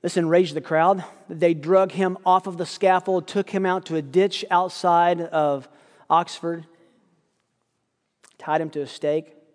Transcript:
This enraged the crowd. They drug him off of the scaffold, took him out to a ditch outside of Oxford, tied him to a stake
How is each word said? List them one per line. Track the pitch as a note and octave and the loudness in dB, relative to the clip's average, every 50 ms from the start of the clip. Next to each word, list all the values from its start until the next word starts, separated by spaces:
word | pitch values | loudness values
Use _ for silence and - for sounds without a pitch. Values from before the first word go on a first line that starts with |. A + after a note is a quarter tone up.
This | - F3 - | -6 -2 -2
enraged | F#3 E3+ D#3+ E3 F3 F3+ E3 C#3+ | 0 0 4 4 4 2 2 -2
the | D#3 | -8
crowd. | C3 - D#3+ D#3 D#3+ F3+ G3+ F#3+ E3+ - - - - _ | -6 -2 2 2 4 4 2 0 -2 -12 -18 -20 -18 _
They | F3+ D#3+ E3+ E3+ E3+ | -6 0 2 2 2
drug | D#3 C#3 D#3+ F#3 F#3+ F#3+ F#3+ | 0 0 2 4 4 4 2
him | - E3 F#3+ F#3 F#3 F#3 - | 0 -2 -2 -2 -2 -2 0
off | F#3 F#3 F#3 F#3 G3 | 2 2 2 2 -2
of | F3 | -8
the | E3+ F3 | -8 -8
scaffold, | - - - - F#3+ F#3 F#3 F3+ - F#3 F3+ D#3+ - | -10 -6 0 2 2 2 2 2 0 -2 -2 -2 -4
took | - G3+ G3 - | -4 -4 -4 -2
him | - F#3+ F#3+ | -4 -2 0
out | F#3 F3+ F#3+ D#3+ - | 0 -2 -2 -4 -4
to | D#3+ D#3+ | -6 -6
a | |
ditch | D3 C3+ C3 F3+ G3 G3+ - - - - | -6 0 2 2 2 2 0 -6 -4 0
outside | F#3+ F3 F#3 F#3 - - - F3+ F3 E3+ F3 F3 F3 E3+ | 0 2 2 0 -6 -2 0 2 4 4 4 4 2 0
of | E3+ E3 - D#3+ D3+ D3 C#3+ C#3 C3 - _ _ _ _ _ _ _ _ | -4 -4 -2 0 2 2 0 -2 -6 -12 _ _ _ _ _ _ _ _
Oxford, | D#3 E3 F3 - - - - E3+ E3+ E3+ D#3+ _ _ _ _ _ _ _ _ _ _ _ _ _ _ _ _ _ _ _ _ _ _ _ _ _ _ _ _ _ _ _ _ - _ _ | 2 2 2 0 -8 -8 -8 -8 -8 -8 -10 _ _ _ _ _ _ _ _ _ _ _ _ _ _ _ _ _ _ _ _ _ _ _ _ _ _ _ _ _ _ _ _ -20 _ _
tied | - - D3+ D#3+ | -6 -2 -2 -2
him | E3 D#3 | -2 -4
to | - D3 | -8 -10
a | C#3+ B2+ | -10 -10
stake | - - - D3 D3 D#3 E3 - _ _ _ _ _ | -12 -6 -4 -2 -2 -2 -4 -8 _ _ _ _ _